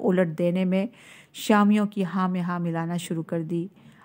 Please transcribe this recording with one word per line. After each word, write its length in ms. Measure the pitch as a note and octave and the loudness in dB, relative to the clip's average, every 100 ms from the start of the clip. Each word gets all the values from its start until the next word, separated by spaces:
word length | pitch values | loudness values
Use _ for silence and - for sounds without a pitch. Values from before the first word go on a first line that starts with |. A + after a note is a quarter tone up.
उलट 280 | - F#3 F3 D#3 | 0 2 2 0
देने 280 | F3 F3+ | 0 0
में 240 | F#3 F#3+ G3+ - - - - - | 0 0 -2 -8 -20 -20 -20 -10
शामियों 500 | - G#3+ G#3 G#3+ G3+ | 2 4 6 4 2
की 160 | G3+ | -2
हाँ 240 | F3+ F#3 F#3 | -4 -2 -2
में 120 | F3+ | -2
हाँ 180 | F3 F3 | -4 -4
मिलाना 360 | E3+ E3 E3 F3 | -4 -4 -4 -6
शुरू 240 | - E3 | -4 -6
कर 180 | E3 E3+ | -4 -6
दी। 280 | D#3+ E3+ F3 _ - - | -4 -4 -6 _ -20 -20